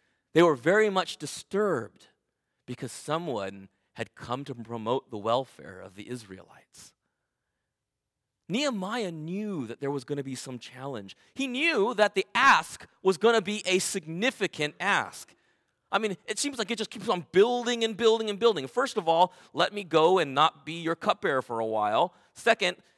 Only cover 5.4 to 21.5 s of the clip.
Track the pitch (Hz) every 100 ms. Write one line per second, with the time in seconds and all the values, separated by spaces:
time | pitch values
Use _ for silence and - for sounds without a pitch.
5.4 | 131 - 71 92 95 92 104 123 104 92
6.4 | 87 - _ - - _ _ _ _ _
7.4 | _ _ _ _ _ _ _ _ _ _
8.4 | - 196 294 220 185 240 202 165 156 190
9.4 | 214 185 117 117 139 143 123 143 135 127
10.4 | - 127 - 131 135 123 98 - _ -
11.4 | 269 247 330 302 226 214 208 202 185 -
12.4 | 269 190 165 - - _ 185 185 220 226
13.4 | 185 208 180 185 - 196 156 165 240 -
14.4 | 190 - 151 147 185 185 101 - - _
15.4 | _ _ _ _ - 202 220 185 - 214
16.4 | 285 254 196 226 220 - 196 185 147 -
17.4 | 226 247 240 240 226 202 226 226 220 202
18.4 | 233 185 131 - 269 - 165 165 180 -
19.4 | - 131 170 208 185 156 160 185 147 135
20.4 | 156 - - 165 165 165 - 208 190 135
21.4 | -